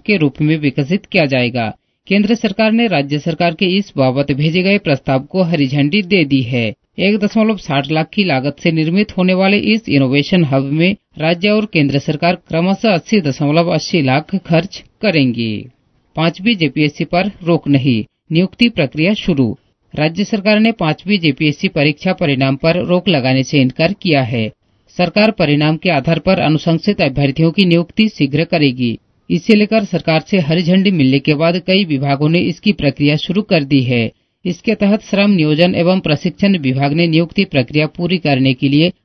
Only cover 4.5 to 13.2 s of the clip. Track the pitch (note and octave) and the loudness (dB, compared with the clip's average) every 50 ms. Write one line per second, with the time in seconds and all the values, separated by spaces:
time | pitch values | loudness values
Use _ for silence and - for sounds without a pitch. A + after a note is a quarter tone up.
4.5 | D#3+ F#3 F3+ F#3+ G3+ G3+ G3+ E3 C#3+ B2 - - C3+ C3+ C#3 - - F#3+ F#3 E3 | 0 0 0 2 0 0 0 0 -2 -2 -2 -2 -2 -2 -2 -4 -2 -2 -2 0
5.5 | E3+ D#3 C#3+ C3 C#3+ D3 C#3 D3 D#3 G#3 G3+ E3+ G3+ F#3+ D#3+ C#3 C#3 C3+ C3 A#2 | 0 0 0 0 0 0 0 2 0 0 0 2 2 2 2 2 0 0 0 0
6.5 | C3 B2 A2+ - G2 - _ _ _ - F3+ G3 G#3 A3 G3+ G3+ - A3+ G#3+ A3 | -2 -2 -2 -4 -6 -8 _ _ _ -4 -2 0 0 0 -2 -2 0 0 0 0
7.5 | A3 F#3 - - D3 C#3 C#3 C3 D#3 D#3 D#3+ - - - G3+ F3+ C#3+ C3 B2+ C#3+ | 0 -4 -6 -4 -4 -4 -2 -2 -2 -2 -2 -2 -2 -2 0 0 0 -2 -2 -4
8.5 | C#3 - - F3 D#3+ D#3+ D#3 D#3 E3+ G3 G#3 G#3 - - F3+ F#3 F#3 F3+ F#3+ F#3+ | -4 -4 -2 -2 0 0 0 0 0 0 0 -2 -2 -2 0 0 2 2 2 2
9.5 | G3+ G3+ - - A3 A3+ - - C3+ C#3+ C3+ B2+ C3 C#3+ C#3+ - F#3+ F#3 E3 C3 | 2 0 0 0 0 0 0 0 2 2 2 2 2 0 0 2 2 2 2 2
10.5 | C#3 C3+ C#3 C#3 C#3+ D#3 E3 F#3 G3 - _ _ _ - D3+ D#3+ F3 E3+ F3 G#3 | 0 0 0 0 0 0 0 0 0 -2 _ _ _ -6 -4 -2 -2 -2 0 0
11.5 | G#3 G#3+ G#3+ G#3 - E3 C#3+ C#3 C3 C#3+ - - D3+ C#3+ - E3+ C#3+ - _ - | 0 0 0 0 0 0 0 2 0 -2 -2 -4 -4 -2 0 -2 -2 -2 _ -6
12.5 | - D#3+ E3+ F#3 G3 - - A3+ G3 E3 - - - G#3 | -2 -2 0 0 0 0 0 0 0 0 0 0 0 0